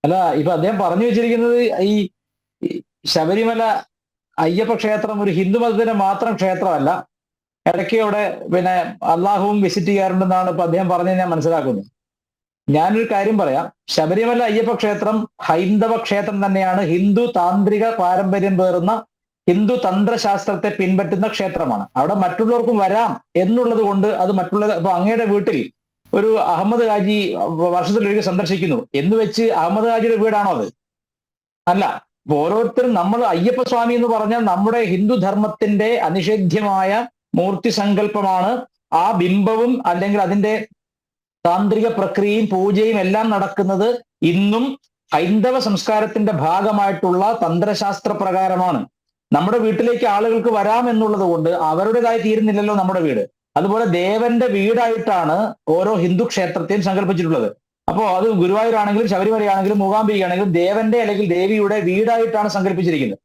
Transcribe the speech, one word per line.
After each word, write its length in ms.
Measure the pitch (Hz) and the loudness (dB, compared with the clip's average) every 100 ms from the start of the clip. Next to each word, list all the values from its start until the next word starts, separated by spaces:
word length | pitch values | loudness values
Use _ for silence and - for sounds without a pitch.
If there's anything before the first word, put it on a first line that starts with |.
അല്ല, 280 | 143 185 175 | 0 0 0
ഇപ്പൊ 200 | 143 151 | 0 -2
അദ്ദേഹം 260 | 165 180 208 | 0 -2 -2
പറഞ്ഞു 280 | 185 180 233 | -2 -2 0
വെച്ചിരിക്കുന്നത് 560 | 208 233 233 233 240 | 0 0 0 0 0
ഈ, 460 | 240 - 196 214 185 _ _ _ _ _ | 0 0 0 0 -4 _ _ _ _ _
ഈ 200 | - - - _ 151 | -8 -8 -14 _ -4
ശബരിമല 760 | 165 160 202 226 226 226 208 - _ _ _ _ - | -2 0 0 -2 0 -2 -2 -6 _ _ _ _ -4
അയ്യപ്പ 360 | 165 175 233 | -2 0 0
ക്ഷേത്രം 480 | 226 220 214 214 208 | -2 -2 -2 -4 -2
ഒരു 80 | 202 | -2
ഹിന്ദു 280 | 170 190 220 | 0 0 0
മതത്തിന്റെ 340 | 233 214 226 | 0 0 0
മാത്രം 420 | 214 196 196 233 | 0 0 0 -2
ക്ഷേത്രമല്ല, 760 | 196 185 185 196 156 139 185 - _ _ _ _ _ - | -2 -2 0 -2 0 0 -2 -6 _ _ _ _ _ -2
ഇടയ്ക്ക് 340 | 175 185 226 | 0 0 0
അവിടെ 460 | 214 202 202 - - | 0 0 -2 -6 -2
പിന്നെ 180 | 175 180 185 170 - | 0 0 0 -2 -6
അള്ളാഹുവും 580 | - 165 190 202 196 208 | -2 0 2 0 0 2
വിസിറ്റ് 240 | 190 185 175 | 0 0 0
ചെയ്യാറുണ്ടെന്നാണ് 640 | 202 190 185 190 185 185 | 0 2 0 2 2 0
ഇപ്പൊ 140 | 170 | 0
അദ്ദേഹം 240 | 175 170 185 | 0 0 0
പറഞ്ഞത് 300 | 175 175 185 | 0 0 0
ഞാൻ 100 | 180 | 0
മനസ്സിലാക്കുന്നത്. 560 | 160 151 165 135 107 98 _ _ _ _ _ _ _ - | 0 0 0 0 -4 -6 _ _ _ _ _ _ _ -2
ഞാനൊരു 420 | 143 175 214 226 | 2 2 0 0
കാര്യം 260 | 202 202 220 | -2 0 0
പറയാം, 340 | 160 135 - _ - | 0 -2 -4 _ -4
ശബരിമല 540 | - 156 190 233 240 | -2 0 0 0 0
അയ്യപ്പ 320 | 233 214 214 | 0 0 0
ക്ഷേത്രം 540 | 226 214 202 208 220 226 _ | 0 -2 -2 -2 -2 -4 _
ഹൈന്ദവ 540 | - 165 185 214 220 226 | -2 0 2 2 2 -2
ക്ഷേത്രം 500 | 233 202 202 202 196 | -2 -2 -2 -2 -2
തന്നെയാണ്, 360 | 190 190 185 | 0 0 0
ഹിന്ദു 500 | 180 175 202 202 240 240 | 0 2 2 2 0 0
താന്ത്രിക 540 | 233 202 196 208 226 | 0 2 2 2 0
പാരമ്പര്യം 680 | 226 180 185 190 196 196 185 | 0 0 0 0 0 0 2
പേറുന്ന 460 | 185 175 175 220 - _ _ _ - | 2 0 0 -2 -6 _ _ _ 0
ഹിന്ദു 260 | 175 208 | 2 2
തന്ത്രശാസ്ത്രത്തെ 960 | 247 202 190 208 233 208 196 202 190 208 | 0 0 0 0 0 -2 -2 -2 -4 -4
പിൻപറ്റുന്ന 600 | 208 185 185 185 185 214 | -2 0 0 0 -2 -2
ക്ഷേത്രമാണ്. 580 | 214 190 175 151 107 98 - | -2 -4 -4 -4 -4 -4 -2
അവിടെ 180 | - | 0
മറ്റുള്ളവർക്കും 640 | 202 185 180 220 240 233 220 | 0 0 0 0 2 2 0
വരാം 460 | 190 208 233 233 _ 170 | 2 2 0 -4 _ 0
എന്നുള്ളത് 420 | 185 233 233 220 | 2 2 2 2
കൊണ്ട് 280 | 208 196 202 | 2 2 0
അത് 260 | 190 180 | 0 0
മറ്റുള്ള, 440 | 190 180 202 208 180 | 0 0 0 0 0
ഇപ്പൊ 140 | 175 | 0
അങ്ങയുടെ 340 | 175 196 226 | 0 0 0
വീട്ടിൽ 460 | 226 202 196 156 101 _ _ _ _ | 2 0 0 -2 -4 _ _ _ _
ഒരു 240 | - 214 220 | 0 2 2
അഹമ്മദ് 500 | - 170 196 233 233 | 0 0 0 0 0
ഹാജി 460 | 208 190 208 196 - 98 | 0 0 0 -2 -2 -4
വർഷത്തിലൊരിക്കൽ 680 | 160 175 175 170 208 202 208 | -2 0 0 0 0 0 0
സന്ദർശിക്കുന്നു 680 | 185 185 175 190 170 127 - | 0 -2 -2 -2 -2 -2 -4
എന്ന് 220 | 139 156 220 | -2 0 0
വെച്ച് 260 | 214 214 | 0 0
അഹമ്മദ് 460 | 226 170 165 202 226 | 0 0 0 0 0
ഹാജിയുടെ 280 | 226 226 226 | 0 0 2
വീടാണോ 420 | 220 208 202 147 | 2 2 0 -2
അത്? 140 | 98 _ _ _ _ _ _ _ _ _ - | -6 _ _ _ _ _ _ _ _ _ -2
അല്ല. 380 | 185 180 - _ _ - | 0 0 -4 _ _ -2
ഇപ്പൊ 120 | 147 | 0
ഓരോരുത്തരും, 560 | 160 214 233 233 247 | 2 0 0 0 0
നമ്മൾ 300 | 214 180 233 | 2 0 0
അയ്യപ്പ 380 | 233 170 196 254 | 0 0 0 0
സ്വാമി 320 | 247 240 233 | 0 0 0
എന്ന് 140 | 240 233 | 0 0
പറഞ്ഞാൽ 300 | 226 214 233 | 0 0 0
നമ്മുടെ 440 | 220 180 208 233 | 0 0 0 0
ഹിന്ദു 320 | 214 180 208 | 0 0 0
ധർമ്മത്തിന്റെ 840 | 196 185 202 208 214 214 202 214 233 | 2 0 0 -2 0 0 2 2 0
അനിഷേധ്യമായ 1120 | 160 180 175 214 185 175 208 190 190 208 247 _ _ | 0 -2 0 0 2 0 0 0 0 -2 -4 _ _
മൂർത്തി 340 | - 180 190 240 | -2 -2 0 -2
സങ്കല്പമാണ്. 920 | 214 202 202 208 214 196 185 190 247 262 _ _ | 0 0 2 0 -2 0 0 0 -2 -6 _ _
ആ 160 | 160 185 | 0 2
ബിംബവും 760 | 196 180 196 202 220 240 262 - | 2 2 2 2 2 2 0 0
അല്ലെങ്കിൽ 340 | 175 196 208 | -2 0 0
അതിന്റെ 460 | 185 202 208 220 214 _ _ _ _ _ _ _ 170 | 0 2 0 -2 -6 _ _ _ _ _ _ _ 0
താന്ത്രിക 420 | 180 202 214 226 | 2 2 2 0
പ്രക്രിയയും 600 | 226 190 190 202 214 214 | 0 -2 0 0 0 0
പൂജയും 520 | 190 196 196 220 220 | 0 0 2 2 2
എല്ലാം 300 | 185 208 226 | 0 0 0
നടക്കുന്നത് 720 | 202 190 - 190 190 220 247 - _ | 0 -2 -2 0 2 0 -2 -8 _
ഇന്നും 560 | 160 175 202 220 262 269 _ _ _ | 0 2 2 2 -2 -6 _ _ _
ഹൈന്ദവ 440 | 151 175 214 240 254 | -2 2 2 2 0
സംസ്കാരത്തിന്റെ 720 | 226 196 - 214 214 214 208 | 0 -2 0 0 0 0 0
ഭാഗമായിട്ടുള്ള 1080 | 175 156 180 202 208 196 185 185 180 196 226 165 | 0 0 0 0 0 0 0 0 2 0 0 0
തന്ത്രശാസ്ത്ര 640 | 170 202 208 202 190 - | 0 0 -2 -2 -4 -4
പ്രകാരമാണ്. 760 | 208 190 185 190 185 185 139 - _ _ _ _ | -2 -2 0 0 0 0 -2 -6 _ _ _ _
നമ്മുടെ 260 | 143 180 233 | 0 2 2
വീട്ടിലേക്ക് 480 | 214 214 233 240 233 | 0 0 0 0 0
ആളുകൾക്ക് 420 | 202 226 226 233 | 0 0 0 0
വരാം 420 | 214 202 226 247 | 0 0 0 0
എന്നുള്ളത് 300 | 220 220 208 | 0 0 0
കൊണ്ട് 300 | 185 170 156 | 0 0 0
അവരുടേതായി 680 | 175 156 160 208 233 233 226 | 0 0 0 0 0 0 0
തീരുന്നില്ലല്ലോ 560 | 220 220 220 202 208 | 0 0 2 0 0
നമ്മുടെ 260 | 208 185 185 | 0 0 0
വീട്. 380 | 160 113 101 _ _ - | 0 -2 -6 _ _ -2
അതുപോലെ 280 | 190 214 | 0 0
ദേവന്റെ 640 | 226 175 185 214 240 233 247 | 0 0 0 0 0 0 0
വീടായിട്ടാണ് 1080 | 202 196 226 233 226 - 190 160 170 214 - - | 0 0 2 0 -2 -2 0 0 0 -2 -6 -2
ഓരോ 260 | 165 190 | 0 0
ഹിന്ദു 300 | 214 175 180 | 0 0 0
ക്ഷേത്രത്തെയും 580 | 240 - 180 - 160 202 | 0 -2 -4 -4 -4 -2
സങ്കല്പിച്ചിട്ടുള്ളത്. 720 | 185 190 190 180 165 156 107 - _ _ - | 0 -2 -2 -2 0 0 -2 -6 _ _ -6
അപ്പോ 280 | 175 214 185 | -2 0 0
അത് 80 | |
ഗുരുവായൂരാണെങ്കിലും 840 | 220 208 180 202 226 226 208 208 226 | 2 2 2 2 0 0 0 0 0
ശബരിമലയാണെങ്കിലും 720 | 190 202 220 208 196 190 208 | 0 0 0 0 0 0 0
മൂകാംബികയാണെങ്കിലും 760 | 196 214 214 208 185 180 202 | 2 0 0 0 0 0 0
ദേവന്റെ 480 | 170 175 208 220 233 | 2 2 0 0 0
അല്ലെങ്കിൽ 280 | 214 202 202 | 0 0 0
ദേവിയുടെ 520 | 175 190 214 202 214 | 0 0 0 0 0
വീടായിട്ടാണ് 680 | 175 185 220 233 226 220 208 | 0 0 0 0 0 0 -2
സങ്കല്പിച്ചിരിക്കുന്നത്. 720 | 202 190 185 175 156 123 95 | -2 -2 0 0 0 -2 -6